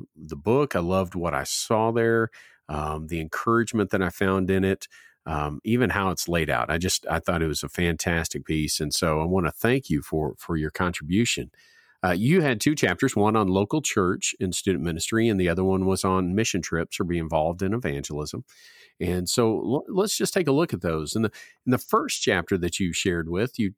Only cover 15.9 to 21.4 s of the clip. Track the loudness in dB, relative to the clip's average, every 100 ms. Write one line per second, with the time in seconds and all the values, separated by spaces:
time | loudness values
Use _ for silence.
15.9 | 0 2 2 2 0 0 -2 -2 -4 -4
16.9 | -4 -2 -2 0 0 0 0 -2 -2 -2
17.9 | -4 -6 -6 -6 -10 -14 -20 -20 -20 -20
18.9 | _ -2 -2 0 2 2 2 0 -2 0
19.9 | -2 0 0 0 0 2 2 2 -2 -2
20.9 | -2 -2 0 -2 -2